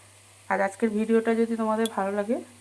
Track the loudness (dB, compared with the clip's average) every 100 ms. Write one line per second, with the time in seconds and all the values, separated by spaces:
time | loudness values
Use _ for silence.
0 | -20 -20 -20 -12 -2 0 0 0 0 0
1 | 2 2 2 2 0 0 -2 0 0 -2
2 | -2 -2 -2 -4 -6 -18